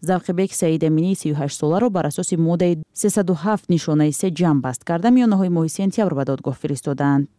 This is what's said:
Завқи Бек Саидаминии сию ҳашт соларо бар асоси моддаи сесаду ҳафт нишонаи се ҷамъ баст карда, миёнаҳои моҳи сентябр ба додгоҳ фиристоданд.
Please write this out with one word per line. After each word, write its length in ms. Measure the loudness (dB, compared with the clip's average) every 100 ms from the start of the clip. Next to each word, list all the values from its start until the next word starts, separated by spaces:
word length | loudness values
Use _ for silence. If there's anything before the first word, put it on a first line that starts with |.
| 0
Завқи 240 | -2 -2 -2
Бек 140 | -2
Саидаминии 640 | 0 0 2 2 2 2 0
сию 120 | -2 -2
ҳашт 160 | -4 -2
соларо 300 | 0 0 0
бар 160 | 0 -2
асоси 300 | -4 -4 0
моддаи 420 | 0 2 2 0 -4 -2
сесаду 320 | 0 0 0 0
ҳафт 200 | 0 -4 _
нишонаи 380 | -2 2 2 2
се 160 | 0 -4
ҷамъ 300 | 0 2 2
баст 200 | 0 -6
карда, 240 | -4 0 4 4
миёнаҳои 380 | 4 2 2 0
моҳи 140 | 0 -2
сентябр 360 | -2 0 0
ба 100 | 0
додгоҳ 300 | -2 -4 -4 -6
фиристоданд. 640 | -6 -4 -4 -2 2 2 0